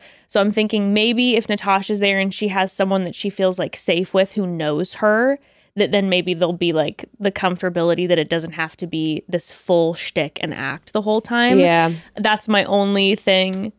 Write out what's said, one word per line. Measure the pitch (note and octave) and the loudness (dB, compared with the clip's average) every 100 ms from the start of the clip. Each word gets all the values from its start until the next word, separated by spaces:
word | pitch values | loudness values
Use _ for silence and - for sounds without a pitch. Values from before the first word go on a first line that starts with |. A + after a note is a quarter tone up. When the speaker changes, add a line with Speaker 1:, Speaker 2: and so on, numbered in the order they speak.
| - - _ | -12 -20 _
Speaker 1:
So | G#3+ | 0
I'm | G#3 | 2
thinking | G#3+ G#3+ A3 G3+ | 2 0 0 2
maybe | G#3 A3 A#3 B3 | 2 2 2 2
if | A3+ A3 | 2 0
Natasha's | G#3 G3+ G3 G3 G#3 | -2 0 0 0 0
there | G3+ G3 | 0 0
and | G3 | -2
she | - G#3 | -2 -2
has | F#3+ F#3+ | -2 -2
someone | - F#3+ G3 F3 | -2 0 0 -2
that | - | -6
she | G3+ | -6
feels, | - F#3+ F#3 | 0 0 0
like, | E3+ | -4
safe | - - E3+ F#3 | -4 -2 0 0
with | F#3+ G3 | 0 0
who | - F#3 | -2 -4
knows | E3+ D3+ D3+ F#3 | -4 -2 -2 -4
her, | - G#3+ G#3+ B3+ C#4 _ _ _ | 0 2 2 2 0 _ _ _
that | - F3+ | -4 0
then | G3+ G3 | 0 2
maybe | F3+ F3 | 0 0
there'll | E3+ F3 | 0 0
be, | F3 F3 | 0 0
like, | D#3 D3 - - - | 0 -2 -6 -14 -6
the | G3+ | -6
comfortability | G3 F#3 F3+ F#3 F3 E3+ E3+ F3+ | -2 -2 -2 -4 0 0 0 2
that | E3+ | 0
it | D3+ | 0
doesn't | E3 E3 | -2 -4
have | D#3+ D#3+ - | -6 -8 -8
to | E3+ | -8
be | E3 D#3 D3+ - | -4 -4 -4 -4
this | F3 - | -6 -6
full | - - F3 E3 | -10 0 2 2
shtick | E3 - - D3 - | -2 -6 -4 -4 -6
and | - | -8
act | - C3+ - - | -6 -8 -10 -6
the | G#3+ | -4
whole | G#3 G#3+ | 0 -2
time. | A3 A#3+ A#3+ B3 | 0 0 4 6
Speaker 2:
Yeah. | F3 E3+ E3 E3 - | 6 4 2 -2 -10
Speaker 1:
That's | - G#3+ G#3+ - | -4 -2 -2 2
my | G#3 - | 0 2
only | G3+ G3+ G3+ G3 G3 | 0 2 2 2 2
thing. | - F#3 F#3 F#3+ G#3+ | 2 2 2 -4 -8